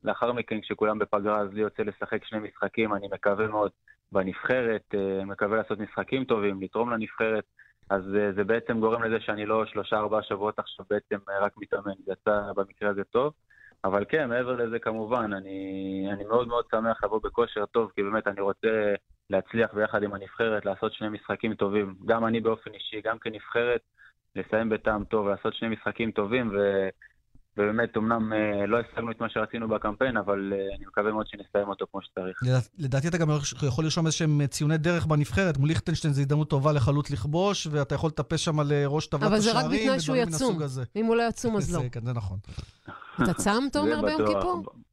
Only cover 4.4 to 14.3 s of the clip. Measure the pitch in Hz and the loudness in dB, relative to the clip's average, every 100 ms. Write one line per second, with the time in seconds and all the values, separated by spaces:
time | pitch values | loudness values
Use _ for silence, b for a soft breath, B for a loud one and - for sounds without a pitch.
4.4 | - 127 117 107 _ 104 98 95 98 98 | 0 0 2 -2 _ -2 -2 -2 -4 -2
5.4 | 104 110 104 104 104 - 98 135 131 113 | 0 0 0 -4 -4 -6 -2 -2 0 2
6.4 | 101 95 95 107 120 113 107 - 113 110 | 2 -2 -4 -2 -2 -2 -4 -2 0 0
7.4 | - _ b b - 98 95 101 104 95 | -4 _ b b -2 -2 0 2 2 0
8.4 | 101 113 113 117 110 117 113 113 - 104 | 2 0 2 2 2 2 0 -2 -2 -4
9.4 | 107 110 107 104 95 107 104 107 101 101 | 0 0 0 -4 -2 0 2 0 0 -2
10.4 | 104 107 - - 95 104 _ 101 98 98 | -2 -4 -8 -12 -4 -4 _ -8 -4 0
11.4 | 101 - 104 98 101 95 95 92 - 104 | 0 -2 -6 -4 -4 -10 -8 -4 0 0
12.4 | 101 101 98 - 104 98 95 120 143 - | 0 -4 -4 -2 -2 -2 0 0 0 -4
13.4 | _ B B B 98 98 101 156 135 | _ B B B 0 0 2 0 0